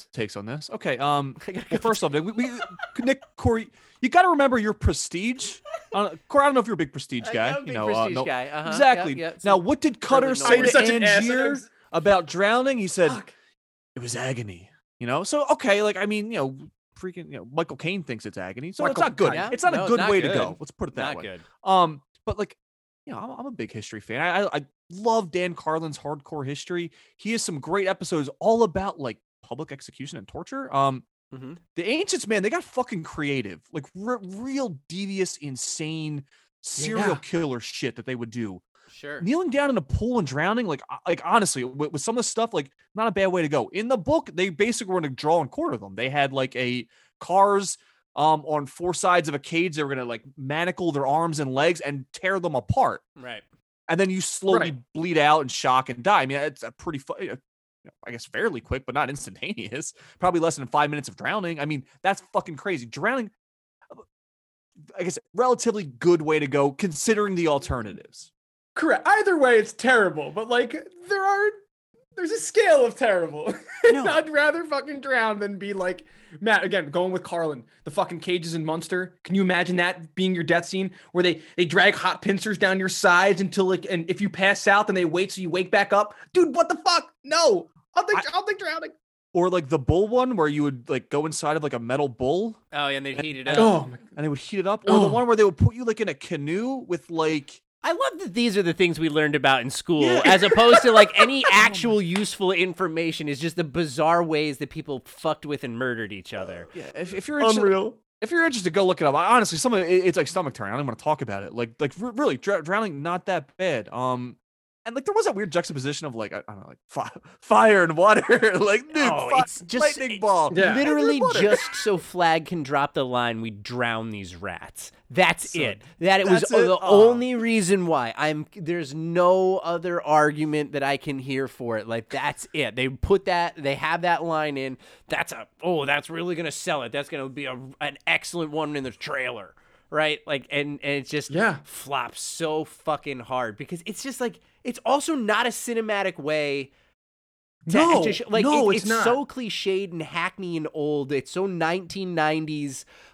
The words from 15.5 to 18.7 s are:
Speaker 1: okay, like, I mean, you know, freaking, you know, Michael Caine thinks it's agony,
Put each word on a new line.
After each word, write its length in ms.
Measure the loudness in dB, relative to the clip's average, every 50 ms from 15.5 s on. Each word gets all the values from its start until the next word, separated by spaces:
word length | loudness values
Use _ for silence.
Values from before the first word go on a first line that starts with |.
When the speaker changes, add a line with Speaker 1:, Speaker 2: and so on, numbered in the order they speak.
Speaker 1:
okay, 300 | 0 0 2 2 2 4 4
like, 120 | 0 0 0
I 80 | -2
mean, 260 | -2 -2 -4 -4 -4 -4
you 40 | -4
know, 200 | -4 -4 -4 -10 -18 -20 _ _ _ _ _ -14
freaking, 280 | -14 -12 -12 -12 -16 -14
you 60 | -14 -16
know, 100 | -14 -8
Michael 260 | -4 -4 -4 -4 -6 -8
Caine 260 | -6 -6 -6 -6 -6
thinks 220 | -8 -10 -10 -10
it's 120 | -12 -10 -10
agony, 360 | -10 -10 -10 -12 -14 -14